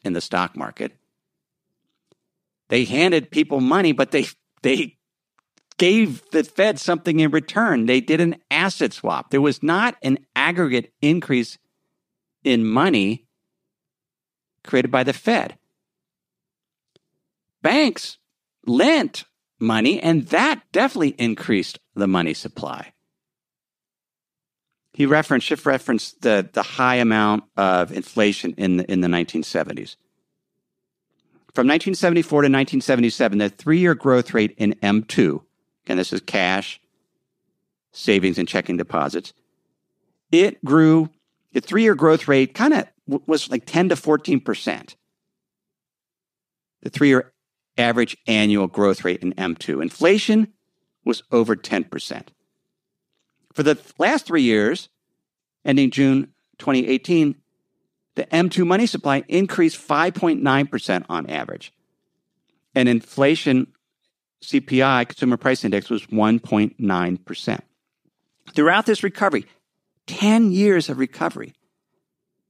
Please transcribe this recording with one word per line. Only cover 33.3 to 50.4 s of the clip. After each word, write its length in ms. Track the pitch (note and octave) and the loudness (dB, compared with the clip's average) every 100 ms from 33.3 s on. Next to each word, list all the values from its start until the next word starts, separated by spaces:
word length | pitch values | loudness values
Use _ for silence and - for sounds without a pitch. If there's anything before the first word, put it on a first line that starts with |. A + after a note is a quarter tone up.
| G2+ | 0
the 120 | G2+ | -2
three-year 460 | - D#3 E3 F3+ | -4 0 2 2
growth 380 | C3+ C3+ B2 - | 2 2 2 2
rate 220 | A2+ G#2+ - | 0 0 0
in 160 | G#2 - | -4 0
M 220 | G2+ G#2+ | 0 0
two, 400 | G#2+ - E2+ D2 - _ _ _ - | 0 0 2 0 -10 _ _ _ -6
and 120 | F#2 | -4
this 140 | F2 | -4
is 80 | F#2+ | -8
cash, 600 | - G2+ F2+ F#2+ - - _ _ _ _ _ _ _ _ _ _ _ | -4 -2 0 -2 -6 -16 _ _ _ _ _ _ _ _ _ _ _
savings, 460 | - - G2 F#2 F2 | -6 0 2 2 -2
and 100 | E2 | -2
checking 300 | F#2+ F#2 F2 | -4 -4 -6
deposits, 560 | E2+ E2+ C#2 F2 - _ _ _ _ _ _ _ _ _ _ | -2 -2 -2 -4 -10 _ _ _ _ _ _ _ _ _ _
it 320 | E3 G3 - | 2 2 -2
grew, 460 | B2+ D#3 D#3+ D#3+ D#3 - _ _ _ | 2 4 6 4 2 -6 _ _ _
the 80 | B2+ | -6
three-year 340 | - G3 A3 | -2 2 2
growth 320 | C#3+ D#3 D#3+ - | 4 4 4 4
rate 260 | C3+ C3 | 2 2
kinda 340 | - C#4 C#4 - _ - | 0 2 2 -2 _ -8
w-, 160 | C#3 | -6
was, 240 | - D#3 - | -2 -2 -2
like, 140 | B2+ | -8
ten 240 | - E3 F3+ | -2 0 0
to 60 | |
fourteen 440 | D#3+ D#3 D3+ - C3+ | 0 0 0 0 -2
percent. 560 | - - G#2+ D#2 - - _ _ _ _ _ _ _ _ _ _ _ _ _ _ _ _ _ _ | -2 -6 -6 -8 -12 -20 _ _ _ _ _ _ _ _ _ _ _ _ _ _ _ _ _ _
The 80 | - | -14
three-year 440 | - C#3+ C3 - _ _ _ _ - | 0 4 4 0 _ _ _ _ -2
average 400 | A#2+ A#2 A2 - - | 0 0 -2 -4 -2
annual 400 | G#2+ G#2 G2+ F#2 | 0 2 2 0
growth 380 | G2+ G2+ F#2+ | 0 0 0
rate 160 | F2+ F2+ | -4 -4
in 100 | F#2 | -6
M 220 | F2 F#2 | -6 -6
two. 240 | - - C#2 | -6 -6 -6
Inflation 720 | E2+ - E3+ G#3 - A3 | -6 0 2 2 2 2